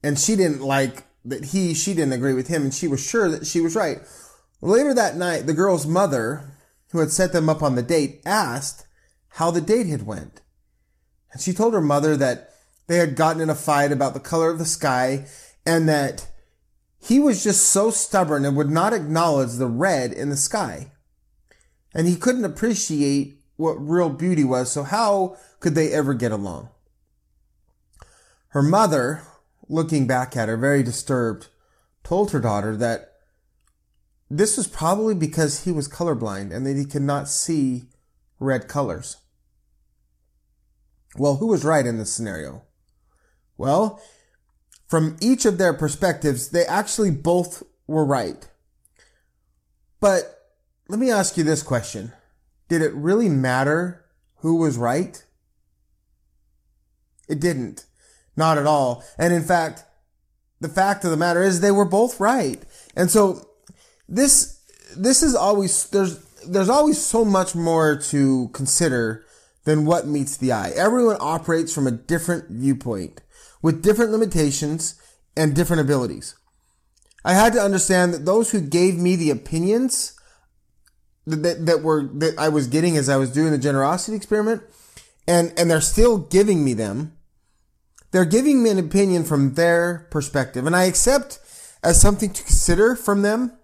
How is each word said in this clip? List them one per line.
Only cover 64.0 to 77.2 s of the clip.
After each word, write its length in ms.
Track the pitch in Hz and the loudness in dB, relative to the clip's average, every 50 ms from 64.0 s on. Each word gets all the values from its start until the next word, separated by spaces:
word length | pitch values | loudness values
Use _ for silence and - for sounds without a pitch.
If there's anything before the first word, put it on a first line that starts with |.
| _ | _
this, 540 | - 170 220 277 277 - - - - - _ _ _ _ _ - - - | -6 0 2 4 4 4 4 2 -2 -8 _ _ _ _ _ -20 -18 -10
this 260 | 156 190 247 262 - | 0 2 2 4 4
is 120 | - 214 247 | 2 2 2
always, 540 | 160 175 196 208 202 196 180 - - - - | 2 2 2 2 2 2 0 -2 -2 -4 0
there's, 340 | - 196 190 180 170 - - _ _ - - | 0 0 0 0 -4 -10 -18 _ _ -20 -12
there's 220 | - 180 196 190 190 | -2 0 0 2 4
always 340 | 254 294 302 302 - - | 4 4 4 4 2 0
so 220 | - - - 226 226 | -2 -2 0 2 2
much 300 | 208 196 190 180 185 - | 4 2 2 2 0 -2
more 420 | 170 170 165 165 160 160 156 151 | -2 0 2 2 4 4 2 2
to 520 | 147 - - - 143 139 135 135 131 123 117 | 0 -4 -4 0 2 2 2 2 0 -2 -6
consider 720 | - - 135 131 - - 175 156 131 120 117 110 110 110 - _ _ _ _ _ _ _ _ | -8 -6 -4 -2 0 0 2 0 0 0 -2 -2 -4 -8 -14 _ _ _ _ _ _ _ _
than 220 | 156 156 156 151 | 0 0 2 2
what 200 | 151 170 170 - | 2 2 0 0
meets 300 | 143 147 147 135 139 - | -2 -4 -4 -4 -6 -6
the 160 | - 127 127 | -4 -2 -2
eye. 200 | 120 107 95 90 - | 0 -2 -2 -4 -2
Everyone 400 | - 180 214 240 254 240 226 208 - | 0 0 2 2 4 2 2 2 0
operates 540 | - 147 160 165 165 - 165 165 165 160 - | -2 -4 -4 -4 -2 -2 -2 -2 -2 -4 -2
from 120 | 151 139 | -2 -2
a 40 | 127 | -2
different 580 | 120 117 - - 165 165 165 175 175 165 165 - | -2 -4 -4 -2 -2 -2 0 -2 -4 -4 -6 -10
viewpoint, 760 | 95 117 131 139 135 139 - 123 110 98 87 - - - _ _ _ - - - _ _ | -10 -2 0 0 0 0 -4 -8 -6 -6 -8 -10 -14 -20 _ _ _ -20 -20 -20 _ _
with 220 | - 160 160 160 | 0 0 0 2
different 300 | 165 202 208 220 233 220 | 2 2 4 4 2 0
limitations 880 | 214 220 226 190 - 165 151 143 139 - 151 147 156 165 - - - _ _ _ _ _ _ _ _ | 2 0 0 0 2 2 2 2 0 -2 -4 -4 -4 -4 -6 -8 -10 _ _ _ _ _ _ _ _
and 180 | 156 160 156 139 | 0 0 2 2
different 260 | 156 175 - 175 160 | 2 0 2 2 0
abilities. 560 | 143 135 147 135 123 101 65 53 - - - _ _ _ _ _ _ _ _ _ _ _ _ _ _ _ _ _ | 2 2 0 0 0 -4 -8 -10 -14 -16 -18 _ _ _ _ _ _ _ _ _ _ _ _ _ _ _ _ _